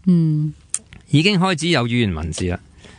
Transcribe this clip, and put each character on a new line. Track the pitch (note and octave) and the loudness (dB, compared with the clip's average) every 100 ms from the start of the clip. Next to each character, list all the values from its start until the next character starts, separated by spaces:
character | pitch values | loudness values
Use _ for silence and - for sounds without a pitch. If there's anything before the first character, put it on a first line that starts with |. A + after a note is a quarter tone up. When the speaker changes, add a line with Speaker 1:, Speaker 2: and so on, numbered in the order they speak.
| F#3 | 0
Speaker 1:
嗯。 | F3 D#3+ D3+ D3+ - - - - - - | 2 2 0 -4 -8 -12 -12 -12 -20 0
Speaker 2:
已 | C#3+ | 2
經 | F#3 G3 | 4 2
開 | F#3+ E3 | 0 0
始 | E3 | 0
有 | D3+ A#2+ | 0 2
語 | A#2+ | 0
言 | G#2+ | 0
文 | D#2 D#2+ | -2 -6
字 | E2 F2+ | -4 -4
啦。 | E2+ - - - | -4 -10 -20 -20